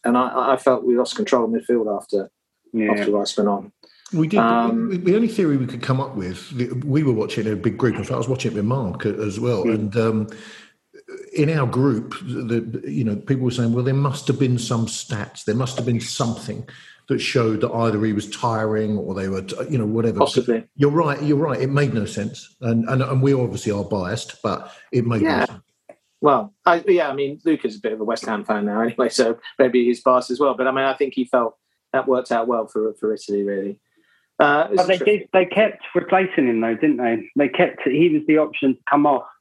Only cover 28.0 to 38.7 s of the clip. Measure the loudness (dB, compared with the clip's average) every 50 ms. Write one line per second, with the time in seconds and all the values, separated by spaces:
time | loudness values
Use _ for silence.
28 | -2 -4 -4 -4 -4 -4 -4 -4 -2 -2 -2 0 0 -2 0 0 0 0 0 0
29 | -2 0 2 2 2 2 0 -4 -8 -18 2 2 2 4 4 4 4 4 0 2
30 | 2 4 4 4 2 -2 -2 2 2 0 2 0 0 0 0 0 0 0 0 0
31 | -2 -2 0 -4 -2 2 2 2 2 0 -4 _ _ _ _ _ _ _ -2 -2
32 | 2 2 0 0 0 0 0 0 2 0 0 -2 -2 -4 -4 -2 -2 -2 -4 _
33 | -4 -4 -4 -4 -4 -4 -2 -2 -2 -2 -4 -4 -4 -6 -10 _ _ _ _ _
34 | _ _ _ _ _ _ _ 2 4 4 4 2 0 2 2 2 4 2 2 2
35 | 4 2 2 2 -2 2 2 2 2 4 2 2 2 2 0 -8 -18 -4 -4 -4
36 | 0 2 2 2 2 0 0 2 2 2 2 2 0 0 0 2 2 2 2 2
37 | 0 0 0 -2 -4 -4 _ 0 0 0 2 2 2 0 0 -4 -2 -2 2 4
38 | 4 4 4 2 2 2 2 2 2 0 -2 0 0 0